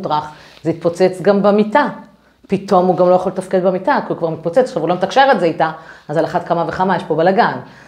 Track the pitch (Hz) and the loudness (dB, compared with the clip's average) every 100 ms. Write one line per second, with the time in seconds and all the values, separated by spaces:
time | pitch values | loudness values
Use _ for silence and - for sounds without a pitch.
0 | 151 151 - - - - 156 156 170 170 | -2 -4 -6 -14 -20 -8 -6 -4 -2 0
1 | 180 - 175 202 202 208 214 294 240 - | 0 2 0 2 4 2 2 0 0 -6
2 | - _ _ _ - 190 - 180 180 170 | -18 _ _ _ -6 -6 2 2 4 2
3 | 180 180 185 190 - 190 185 180 185 254 | 4 2 0 -6 -4 0 0 0 0 -2
4 | - 170 160 156 170 208 - 160 160 180 | -2 -4 -6 -4 -2 0 0 0 -2 -2
5 | - 254 269 220 165 - 160 156 - - | 0 4 4 4 0 0 -2 -4 -16 -18
6 | - 156 156 175 170 170 160 - 185 175 | -6 -2 -2 -2 -2 -2 -2 -2 0 0
7 | - 156 175 196 180 131 - - | -2 0 2 2 0 -2 -12 -20